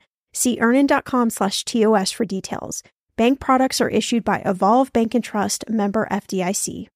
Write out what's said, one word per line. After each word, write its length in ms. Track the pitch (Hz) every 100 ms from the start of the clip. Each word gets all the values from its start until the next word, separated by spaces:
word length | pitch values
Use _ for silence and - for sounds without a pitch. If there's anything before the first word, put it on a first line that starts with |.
| _ _ _
See 240 | - 247 226
earnin 280 | 233 262 277
dot 180 | 277 -
com 240 | 254 233
slash 340 | - 196 -
T 220 | - 233 214
O 80 |
S 160 | 214 190
for 160 | - 208
details. 560 | 190 - 196 - - - _ _ -
Bank 220 | 226 269
products 420 | - 262 262 -
are 80 | 247
issued 340 | 220 - 233
by 180 | 208 190
Evolve 480 | - 185 196 247 269
Bank 200 | 240 226
and 100 | 247
Trust, 460 | - 214 196 - -
member 380 | 220 202 220 -
F 160 | 196 -
D 160 | 190
I 120 | 180
C. 360 | 202 - 170 202